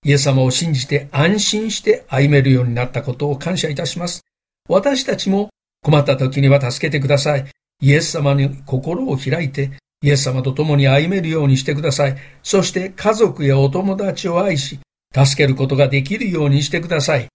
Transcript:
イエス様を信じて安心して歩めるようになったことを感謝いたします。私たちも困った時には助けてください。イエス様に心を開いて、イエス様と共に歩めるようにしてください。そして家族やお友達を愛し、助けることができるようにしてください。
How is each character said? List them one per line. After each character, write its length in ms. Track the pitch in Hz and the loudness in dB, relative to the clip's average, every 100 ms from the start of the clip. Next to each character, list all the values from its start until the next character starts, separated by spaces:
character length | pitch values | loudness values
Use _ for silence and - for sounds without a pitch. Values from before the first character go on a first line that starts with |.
イ 80 | 143 | 2
エ 60 | 143 | 2
ス 60 | |
様 180 | 139 131 | 2 2
を 80 | 127 | 2
信 220 | - 170 | 0 -2
じ 140 | 139 - | -4 -2
て 220 | 143 - | -4 -4
安 300 | 135 165 208 | 0 0 2
心 300 | - 214 220 | 0 -2 -4
し 100 | - | -2
て 240 | - 220 - | 0 -2 -2
歩 220 | 135 143 | 0 4
め 120 | 143 | 4
る 100 | 135 | 4
よ 100 | 127 | 2
う 40 | 123 | 2
に 80 | |
な 100 | 120 | -2
っ 60 | 123 | -4
た 120 | 123 | -4
こ 120 | 131 | -6
と 160 | - 147 | -6 -4
を 80 | 139 | -4
感 180 | 170 185 | -4 -4
謝 140 | 156 | -4
い 40 | |
た 120 | 143 170 | -6 -6
し 120 | 170 | -6
ま 80 | 175 | -8
す。 140 | - _ _ _ _ - | -10 _ _ _ _ -2
私 340 | 180 285 262 | 0 2 -2
た 140 | - 214 | -2 -4
ち 140 | 190 | 0
も 180 | 196 208 _ _ _ | -2 -2 _ _ _
困 160 | - 151 | 2 2
っ 60 | |
た 120 | 143 131 | 2 0
時 240 | 131 139 | 0 2
に 80 | 135 | 4
は 120 | 139 127 | 4 2
助 160 | - 156 | -4 -4
け 40 | |
て 100 | 147 | -2
く 80 | 135 | 0
だ 100 | 143 | 0
さ 180 | 151 139 | 0 -4
い。 100 | 139 _ _ _ | -6 _ _ _
イ 100 | 139 | 2
エ 80 | 147 | 4
ス 120 | 160 | 2
様 220 | 160 143 | -2 0
に 280 | 139 135 - - | 2 0 -4 -6
心 400 | 131 151 180 269 | -6 -4 -4 -4
を 80 | 131 | -4
開 300 | 131 160 147 | -4 -4 -4
い 40 | |
て、 220 | 139 135 - _ _ | -4 -6 -8 _ _
イ 80 | 143 | 0
エ 60 | 143 | 2
ス 80 | |
様 180 | 127 131 | 0 -2
と 100 | 131 | -2
共 240 | 135 156 143 | -2 0 2
に 100 | 139 | 4
歩 220 | 139 165 | 4 2
め 140 | 196 | -2
る 60 | 160 | -2
よ 160 | 160 | 0
う 40 | 143 | 2
に 80 | 131 | 2
し 80 | |
て 100 | - | 0
く 80 | 147 | -2
だ 80 | 156 | -2
さ 180 | 135 143 | 0 -2
い。 80 | 135 - - | -2 -14 -16
そ 200 | - 196 | 0 0
し 80 | - | 0
て 200 | 185 190 | -4 -8
家 240 | - 208 | -2 -2
族 300 | 214 202 135 | 2 0 2
や 140 | 139 139 | 0 2
お 120 | 139 | 2
友 260 | 175 196 190 | 0 -2 -2
達 320 | 196 - 180 | -4 -4 -2
を 160 | 175 | 0
愛 140 | 202 151 | 0 -2
し、 200 | - 135 - _ _ | -6 -12 -20 _ _
助 300 | 131 135 - | 2 2 4
け 60 | 139 | 0
る 60 | |
こ 120 | 131 135 | 2 0
と 80 | |
が 140 | 135 139 | 2 2
で 140 | 139 | 2
き 140 | 131 208 | -2 -4
る 120 | 220 | -2
よ 140 | 165 | 0
う 40 | 143 | 2
に 120 | 139 | 2
し 80 | 147 | 0
て 100 | 175 | -4
く 80 | 170 | -2
だ 120 | 160 | -2
さ 160 | 139 143 | 0 -2
い。 100 | 113 | -2